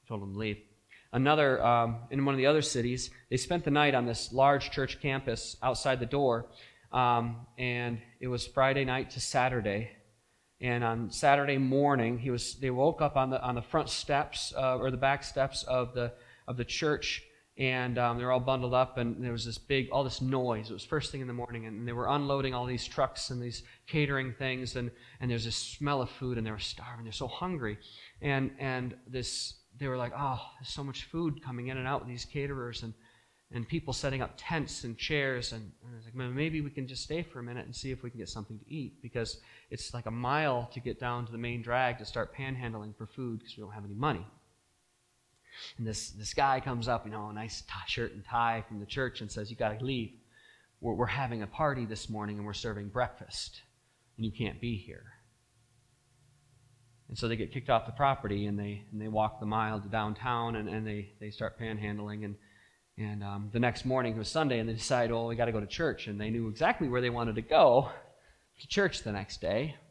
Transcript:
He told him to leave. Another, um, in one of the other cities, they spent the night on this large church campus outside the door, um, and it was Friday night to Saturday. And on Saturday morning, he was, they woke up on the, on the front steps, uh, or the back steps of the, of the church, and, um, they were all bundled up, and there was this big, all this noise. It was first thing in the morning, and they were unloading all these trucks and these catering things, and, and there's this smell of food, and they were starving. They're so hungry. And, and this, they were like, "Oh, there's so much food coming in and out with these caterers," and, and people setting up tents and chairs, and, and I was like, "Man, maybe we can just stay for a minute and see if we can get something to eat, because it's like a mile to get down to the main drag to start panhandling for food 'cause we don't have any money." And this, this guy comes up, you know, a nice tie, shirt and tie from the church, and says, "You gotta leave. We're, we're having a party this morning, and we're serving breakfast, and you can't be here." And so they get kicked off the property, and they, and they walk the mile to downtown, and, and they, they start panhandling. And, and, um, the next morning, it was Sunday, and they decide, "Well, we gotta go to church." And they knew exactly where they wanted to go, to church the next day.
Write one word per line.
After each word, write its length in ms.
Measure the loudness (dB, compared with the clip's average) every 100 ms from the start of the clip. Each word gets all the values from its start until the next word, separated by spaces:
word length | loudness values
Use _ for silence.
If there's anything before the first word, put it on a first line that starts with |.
He 60 | _
told 160 | -8
him 100 | -6
to 60 | -4
leave. 200 | -4 -4 -8 _ _ -20 _
Another, 520 | 2 4 6 6 6
um, 340 | 6 6 4 0 -4
in 140 | 0
one 100 | 2
of 40 | 4
the 80 | 6
other 160 | 6
cities, 480 | 4 0 0 0 -4 -10 _
they 80 | -2
spent 280 | 2 0
the 60 | 4
night 240 | 6 6
on 120 | 6 2
this 260 | 0 -2
large 380 | 6 8 8 2
church 300 | -2 -2 -2
campus 560 | -2 -2 -2 -4 -4 -2
outside 360 | 0 2 2 2
the 80 | 2
door, 400 | 4 4 4 0 -14 -20 -20 _
um, 540 | 4 6 6 4 -2 -10 -4
and 420 | -2 0 -2 -4 -6 -8
it 80 | -4
was 180 | -2 -2
Friday 380 | 4 6 6
night 260 | 2 0 -2
to 100 | -4
Saturday. 720 | 0 4 4 4 2 0 -2 -10 _ _ _ _ _ _
And 240 | 0 2
on 260 | 2 0 -2
Saturday 480 | 4 8 8 6 4
morning, 600 | 4 6 6 6 4 2
he 120 | 0
was, 240 | -2 -2
they 160 | -4 -2
woke 320 | 4 4 4
up 140 | 2 2
on 140 | 2
the, 120 | 0
on 120 | 0 -2
the 60 |
front 280 | 0 0 0
steps, 640 | -4 0 0 0 -4 -6 0
uh, 220 | 2 2
or 120 | 0
the 60 | 2
back 260 | 2 2
steps 420 | -2 0 0 0
of 280 | 0 0 0
the, 200 | 0 -2 -4 -20 -18 -8
of 100 | -4
the 80 |
church, 580 | -2 0 2 2 0 -4 -6 _ _ -2
and, 380 | 0 2 0 2
um, 220 | 2 2
they 60 |
were 80 | 4
all 80 | 4
bundled 340 | 4 2 4
up, 240 | 4 2 2
and 260 | -2 0
there 80 | -4
was 140 | -4 -4
this 100 | -8
big, 320 | 0 0 2
all 140 | 0
this 160 | 0 0
noise. 480 | 0 2 2 0 -2
It 60 |
was 100 | -10
first 260 | -2 -2 -2
thing 120 | -6
in 40 | -6
the 60 |
morning, 320 | -6 -6 -6
and 240 | -8 -6 -4
they 60 |
were 140 | -2 0
unloading 440 | 2 2 2 2
all 140 | -2 -2
these 200 | -2 -4
trucks 440 | 0 0 0 -6
and 100 | -4
these 220 | -6 -8 -12 -20 -4
catering 480 | 2 2 2 -2
things, 420 | -2 -2 -2 -4 -4
and, 140 | -4 -6 -20 -4
and 100 | 0
there's 160 | 0 0
this 100 | -4
smell 460 | -6 -4 0 0
of 80 | 0
food, 260 | -4 -4 -2
and 100 | -2
they 40 |
were 80 | -4
starving. 460 | -6 -8 -12 -12
They're 80 | -10
so 160 | -6 -6
hungry. 500 | -4 -4 -2 -2 -4 -10 -20 -20 -6
And, 300 | 0 0 0 -2
and 360 | -4 -2 -4 -8 -10
this, 480 | -6 -4 -4 -8 -10 _ -8
they 100 | -4
were 80 | -2
like, 160 | -4 -2
"Oh, 240 | -2 -2 -6 -14
there's 100 | -10
so 160 | -8
much 200 | -6 -8
food 380 | -8 -2 -2 -2
coming 260 | -6 -6 -4
in 100 | -4
and 100 | -2
out 120 | -2
with 80 | -4
these 180 | -10 -8
caterers," 560 | -6 -4 -4 -6 -6
and, 100 | -10 -12 _ _ _ _ _
and 160 | -8 -2
people 260 | -2 -2
setting 260 | -2 -2 -2
up 140 | -4 -6
tents 480 | -4 -2 -2 -4
and 120 | -8 -6
chairs, 560 | -2 0 0 0 -4
and, 100 | -6
and 320 | -10 -16 -16
I 20 | -16
was 80 |
like, 100 | -12
"Man, 200 | -8 -4
maybe 260 | 0 0 0
we 100 | -4
can 160 | -4 -8
just 180 | -8
stay 180 | -6 -4
for 180 | -6 -8
a 20 |
minute 220 | -8 -8
and 100 | -10
see 160 | -8 -6
if 120 | -6
we 80 | -8
can 80 | -10
get 100 | -10
something 300 | -10 -10 -12
to 120 | -12
eat, 300 | -10 -10 -10
because 380 | -8 -4 -4 -6 -14 -20 _
it's 240 | -10 -8
like 120 | -8 -6
a 40 |
mile 580 | -4 0 2 2 0 -2
to 60 | -8
get 200 | -8 -4
down 240 | -4 -4
to 80 | -4
the 60 | -6
main 240 | -4 -4
drag 360 | 0 2 2 0
to 60 |
start 300 | -6 -6 -6
panhandling 600 | -6 -6 -4 -6 -6 -10 -10
for 100 | -12
food 360 | -8 -6 -6
'cause 140 | -10 -14
we 60 |
don't 100 | -12
have 120 | -10
any 100 | -10
money." 320 | -4 -2 -2 -6 -16 _ _ _ _ _ _ _ _ _ _ _ -16 -16 -6
And 80 | -4
this, 240 | -4 -8
this 240 | -8 -6
guy 260 | 2 4 4
comes 260 | 0 -2 0
up, 200 | -2 -2
you 60 |
know, 180 | -8 -8
a 20 |
nice 300 | -8 -8 -10
tie, 180 | -10 -10 -6
shirt 260 | -4 -4
and 100 | -6
tie 400 | -2 2 2 2 -4
from 100 | -8
the 80 | -6
church, 340 | -2 -2 -4
and 100 | -10
says, 200 | -8 -8
"You 60 | -2
gotta 260 | -2 0
leave. 280 | -2 -2 -4 -8 _ -20 -20 -20 _ _
We're, 140 | -2
we're 120 | 0 0
having 360 | 0 -2 -2
a 40 | -6
party 380 | 0 0 0
this 240 | -4 -6 -6
morning, 300 | -4 -4 -4
and 80 | -6
we're 80 |
serving 340 | -6 -6 -6 -4
breakfast, 720 | 0 0 -2 -12 -10 -10 -12 -20 _ _ _ _ -6
and 80 |
you 80 | -6
can't 260 | -2 -4 -4
be 180 | -4 -4
here." 280 | -6 -16 -18 -20 _ _ _ _ _ _ _ _ _ _ _ _ _ _ _ _ _ _ _
And 80 | -4
so 120 | -2
they 80 | 0
get 160 | -2
kicked 180 | -6 2
off 160 | 2 2
the 60 |
property, 540 | 2 2 4 0 0 0
and 120 | -2
they, 260 | -4 -6 -8
and 100 | -8
they 60 | -2
walk 320 | 2 2 0
the 80 | -2
mile 340 | 2 2 0
to 80 | -2
downtown, 680 | -2 0 -2 -2 0 0 -2
and, 120 | -2
and 160 | -2
they, 280 | -2 -4 -6 -12
they 100 | -12
start 260 | -6 -6 -4
panhandling. 680 | -6 -4 -4 -4 -4 -6
And, 100 | -6 -8 -14 -20 -20 _ _ -8
and, 240 | -6 -4
um, 260 | -6 -6 -2
the 80 | 2
next 240 | 2 2
morning, 320 | 0 2 2 -2
it 20 |
was 100 | -2
Sunday, 300 | 2 2 2
and 100 | 0
they 60 |
decide, 360 | -2 2 4 4
"Well, 160 | 2 0
we 100 | 2
gotta 160 | 2
go 80 | 2
to 60 | -2
church." 400 | 0 0 0 -4
And 140 | -4
they 80 | -2
knew 200 | 0 -2
exactly 400 | 2 2 2 2
where 120 | 2
they 80 | 2
wanted 280 | 0 0 -2
to 60 |
go, 460 | 4 8 10 10 6 -6 -16 -20 _ _ _ _
to 80 | -2
church 360 | 2 2 2
the 80 | -4
next 280 | -4 -4 -4
day. 340 | 0 0 0 -6 -16